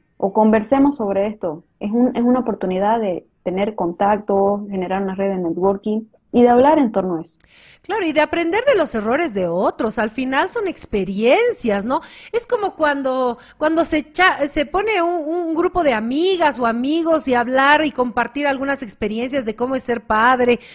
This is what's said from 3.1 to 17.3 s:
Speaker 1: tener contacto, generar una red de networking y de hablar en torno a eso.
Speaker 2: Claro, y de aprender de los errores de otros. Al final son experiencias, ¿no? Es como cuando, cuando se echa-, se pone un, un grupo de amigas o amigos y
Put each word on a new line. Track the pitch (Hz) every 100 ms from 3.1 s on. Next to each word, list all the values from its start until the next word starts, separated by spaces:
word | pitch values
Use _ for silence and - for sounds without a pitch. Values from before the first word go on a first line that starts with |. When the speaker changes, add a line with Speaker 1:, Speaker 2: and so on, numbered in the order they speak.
| 165 - _
Speaker 1:
tener | 185 185 208 214
contacto, | 175 175 202 208 208 196 196 202 202
generar | 190 180 190
una | 196
red | 190 196
de | 190
networking | 170 170 190 196 214 214 220 _ _
y | 240
de | 240
hablar | 240 277 311
en | 240
torno | 202 185 165
a |
eso. | - - _ - - -
Speaker 2:
Claro, | - 427 339
y |
de | 294
aprender | 302 339 339 403
de | 523 427
los | 302 226
errores | 208 269 339
de | 196 175
otros. | 170 262 - 226 226
Al | 214
final | 240 262 269 359
son | 480 392
experiencias, | - - 208 190 196 226 339 480 427 233 202
¿no? | 214 302 - - -
Es | 466 -
como | 466 392 -
cuando, | 302 285 262 262 254 233 - -
cuando | 302 320
se | 330 311
echa-, | - - 370 285 285
se | - 285
pone | 370 415 415
un, | 339 349 294
un | 349 330 320
grupo | 359 370
de | 302
amigas | 220 226 277 370 370 311 226
o | 233
amigos | 226 262 330 330 320
y | 269